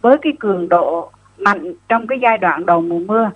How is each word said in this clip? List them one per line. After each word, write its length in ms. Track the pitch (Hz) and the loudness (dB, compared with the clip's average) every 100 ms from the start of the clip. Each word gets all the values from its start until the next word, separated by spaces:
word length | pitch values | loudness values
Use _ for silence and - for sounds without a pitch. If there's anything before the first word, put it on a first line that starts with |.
với 160 | 233 294 | 2 4
cái 120 | 311 - | 2 -4
cường 300 | 214 190 175 | -2 -2 0
độ 420 | 175 139 170 - _ _ _ | 0 2 -2 -6 _ _ _
mạnh 360 | 202 202 156 170 _ | -2 -2 -6 -14 _
trong 180 | 233 226 | -2 -2
cái 100 | 262 | -2
giai 160 | 240 220 | 0 2
đoạn 280 | 180 147 175 | 0 0 2
đầu 160 | 170 | 2
mùa 180 | 170 170 | 2 -4
mưa. 320 | 185 220 220 | -2 0 0